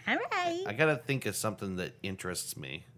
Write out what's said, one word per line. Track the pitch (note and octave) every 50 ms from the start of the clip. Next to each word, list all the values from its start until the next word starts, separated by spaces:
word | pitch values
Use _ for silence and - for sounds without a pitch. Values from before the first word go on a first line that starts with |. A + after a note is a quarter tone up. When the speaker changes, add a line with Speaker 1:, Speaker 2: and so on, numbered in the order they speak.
| -
Speaker 1:
all | G3+ B3+ F#4 B4 -
right. | A4 F#4 F4+ F4 E4+ F4 F#4+
Speaker 2:
I | - G#2+
gotta | B2+ D#3 D#3 D3+
think | - - - C#3 B2+ -
of | G#2+ G2
something | - - A2 G2+ - G#2 F#2+ F#2
that | F2+ F2+ - - -
interests | - G2 F#2+ - - F#2 F2 - - - -
me. | - D2 C2 D2 E2 - - -